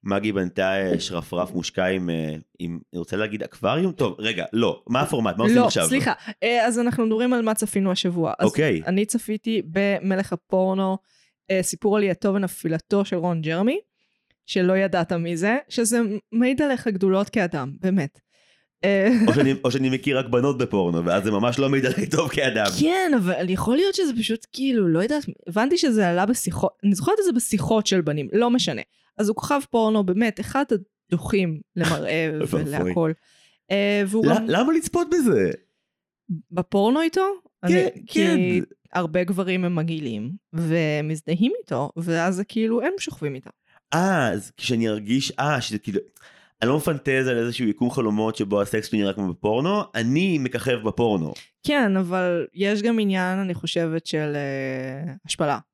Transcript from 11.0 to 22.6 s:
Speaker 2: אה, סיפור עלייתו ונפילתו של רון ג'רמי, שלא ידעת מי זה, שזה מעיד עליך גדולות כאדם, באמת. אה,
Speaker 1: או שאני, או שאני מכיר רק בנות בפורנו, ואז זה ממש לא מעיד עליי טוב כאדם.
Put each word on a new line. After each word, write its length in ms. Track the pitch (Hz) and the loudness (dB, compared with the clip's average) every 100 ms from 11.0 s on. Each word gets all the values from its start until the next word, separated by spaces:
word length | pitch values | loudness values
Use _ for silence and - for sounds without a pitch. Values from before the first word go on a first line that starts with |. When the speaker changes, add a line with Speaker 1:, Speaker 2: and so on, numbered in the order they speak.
| _ _ _ _ _ | _ _ _ _ _
Speaker 2:
אה, 80 | 190 | -2
סיפור 340 | 180 - 214 214 | 0 0 2 2
עלייתו 360 | 196 180 208 | 2 0 0
ונפילתו 720 | 196 190 - 175 160 - 202 196 | 0 -2 -4 -4 -4 0 0 0
של 100 | 185 | -2
רון 260 | 170 170 | -2 -2
ג'רמי, 380 | 156 165 214 339 - _ _ _ _ _ - | -2 0 0 0 -6 _ _ _ _ _ -4
שלא 280 | - 180 190 | 0 4 4
ידעת 340 | 196 185 165 | 2 0 0
מי 240 | 175 170 170 | -2 -2 -2
זה, 200 | 196 247 294 | 0 0 -2
שזה 300 | - 226 233 226 208 _ | -2 0 0 0 -4 _
מעיד 300 | 226 247 269 | 0 2 2
עליך 260 | 294 254 - | 0 0 -2
גדולות 420 | 185 190 190 202 | 0 2 2 0
כאדם, 420 | - 175 160 135 139 | -2 -2 -2 -6 -4
באמת. 400 | 185 196 139 _ _ _ _ _ _ _ | 0 0 -2 _ _ _ _ _ _ _
אה, 260 | 185 196 196 240 220 | 0 2 4 4 4
Speaker 1:
או 60 | |
שאני, 200 | 143 135 135 | 4 4 2
או 80 | 127 | 0
שאני 180 | 127 131 | 0 0
מכיר 300 | 131 139 131 | 0 0 0
רק 60 | 120 | 2
בנות 320 | 123 135 131 | 2 2 2
בפורנו, 480 | 120 101 87 85 85 | 0 2 2 0 2
ואז 180 | 90 | 2
זה 80 | 101 | 2
ממש 280 | 104 117 120 | 0 0 0
לא 100 | 135 | 2
מעיד 160 | 139 127 | 2 0
עליי 240 | 156 202 | -2 -2
טוב 200 | 156 147 | 0 0
כאדם. 360 | 151 135 110 | 0 0 2